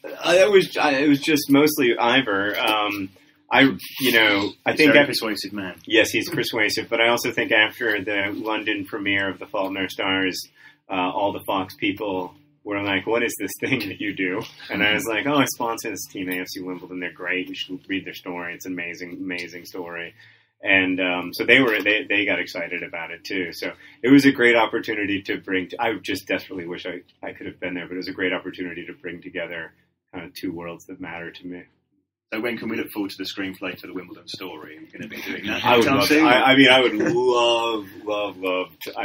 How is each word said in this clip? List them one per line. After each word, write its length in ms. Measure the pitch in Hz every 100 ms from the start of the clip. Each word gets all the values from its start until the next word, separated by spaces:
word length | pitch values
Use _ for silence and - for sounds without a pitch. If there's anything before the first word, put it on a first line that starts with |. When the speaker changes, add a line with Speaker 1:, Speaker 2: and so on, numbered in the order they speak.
Speaker 1:
uh, 300 | - - 165 180
it 140 | 202
was, 240 | 196 175 -
I, 140 | 151
it 120 | 135 151
was 140 | 139
just 280 | - 147 -
mostly 480 | 139 151 151 123 -
Ivor. 600 | 117 131 127 98 101 101
Um, 500 | 117 107 104 101 95 _ _ _ _
I, 120 | 123 135 90 - -
you 100 | 131
know, 400 | 117 107 101 101 -
I 60 | 127
Speaker 2:
He's 60 | 113
Speaker 1:
think 100 | 151
Speaker 2:
a 40 |
very 40 | 147
Speaker 1:
that 20 | 143
Speaker 2:
persuasive 460 | - 113 101 95
man. 220 | 101 92 -
Speaker 1:
Yes, 240 | - 110 104
he's 180 | 113 -
persuasive, 600 | 110 117 120 104 - -
but 100 | 113
I 80 | 117
also 240 | 120 123
think 220 | 117 113
after 500 | 110 107 - 117 104
the 300 | 95 101 98
London 480 | 104 110 110 107 104
premiere 440 | 95 110 101 98 98
of 100 | 92
The 60 |
Fault 260 | 95 104 95
in 60 | 98
Our 100 | 92
Stars, 540 | - 98 95 92 87 - _ - _ _
uh, 40 |
all 360 | 95 90 95 101
the 120 | 98 -
Fox 260 | 98 92
people 580 | - 104 98 104 92 90 - _ _
were 160 | 107 101
like, 240 | 101 95 101
"What 160 | 117
is 100 | 117 -
this 100 | 98 -
thing 200 | 117 120 101
that 100 | 90
you 140 | 104
do?" 240 | 90 92 98 131 - -
And 140 | 104
I 100 | 104
was 100 | 107 113
like, 160 | 107
"Oh, 80 | 117
I 100 | 147
sponsor 440 | 127 - 117 113 117
this 160 | 95 -
team, 180 | - 92
A 100 | 90
F 60 | 92
C 140 | 98
Wimbledon. 380 | 92 90 90 90
They're 120 | 90
great. 360 | 90 90 90 92
You 60 |
should 240 | 95 - 90 -
read 160 | 95
their 80 | 87
story. 400 | - 95 87 87
It's 140 | 85 92
an 60 |
amazing, 400 | 90 87 87 90
amazing 520 | 90 95 87 87 87
story." 480 | 85 95 87 85 85 - - _ _ _
And, 360 | 104 95 92 92
um, 320 | 90 90 90
so 100 | -
they 160 | 113 127
were, 220 | 123 107
they, 240 | 101 107 104
they 160 | 101
got 140 | 104 90
excited 440 | 87 90 85 87
about 260 | 85 85 82
it 140 | 85
too. 280 | - 95 87
So 200 | 80 95 - - -
it 60 | 120
was 160 | 139
a 60 | 135
great 240 | 135 120
opportunity 680 | 117 110 117 - 104 101 98
to 140 | - 95
bring, 300 | 98 92 87
t-, 80 | -
I 140 | 117 98
just 240 | - 95 -
desperately 400 | 95 - 95 85
wish 180 | 90
I, 140 | 92 87 _ _ 98
I 40 |
could 140 | - 76
have 120 | -
been 140 | 90
there, 140 | 90 82
but 80 |
it 20 | 90
was 100 | 92
a 60 |
great 180 | 92 92
opportunity 540 | 90 90 87 90 85
to 80 | 82
bring 300 | - 87 87
together 500 | 85 87 82 85 80 _ _ _ _
kind 100 | 92
of 120 | 82
two 160 | - 95
worlds 320 | 85 85 85
that 160 | - 92
matter 300 | 90 85 85
to 160 | - 90
me. 160 | 90 - _ _ _ _ _ _
Speaker 2:
So 100 | 110
when 180 | 120 117
can 100 | 113
we 80 | 110
look 140 | -
forward 160 | 107 98
to 80 | -
the 60 |
screenplay 520 | 92 - 95 92 92 90
for 80 | 90
the 60 |
Wimbledon 340 | 90 87 80 -
story? 500 | - 92 78 76 78
Are 40 |
you 60 | -
gonna 140 | 90 -
be 120 | -
doing 240 | - - 101
that 180 | 117
Speaker 1:
I 120 | 113 120
would 100 | 104
Speaker 2:
anytime 100 | -
Speaker 1:
love 100 | 101
Speaker 2:
soon? 160 | 151
Speaker 1:
to. 40 | 156
I, 220 | 127 127
I 40 |
mean, 140 | 131 131
I 100 | 131
would 140 | 120
love, 920 | 107 104 117 127 120 117 117 113 110 98 104
love, 320 | 104 104 101 92
love 300 | 92 92 92 _
to. 140 | -
I 20 | -